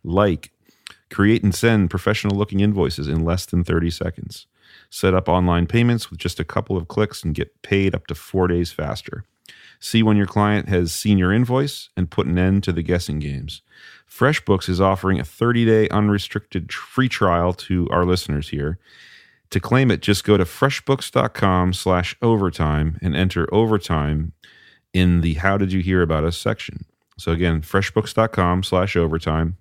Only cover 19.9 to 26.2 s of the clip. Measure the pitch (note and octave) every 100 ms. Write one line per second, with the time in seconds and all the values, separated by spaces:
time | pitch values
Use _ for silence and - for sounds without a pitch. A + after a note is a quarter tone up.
19.9 | F2+ - G2 - G2+ F2+ - C3+ - -
20.9 | C3+ - B2 A#2 - G2+ F#2 F2+ F#2 F#2+
21.9 | F2+ F2 - A#2+ A2 F#2+ - D#2 D2+ D#2
22.9 | D#2+ F2+ D2 F#2 F2 D#2 G2+ A2+ G#2+ -
23.9 | D#2+ D2 D2+ D#2+ _ - - _ _ _
24.9 | F#2 F2+ F2 E2 D#2 F#2+ G2 F#2+ F#2+ F2+
25.9 | F#2 E2 D#2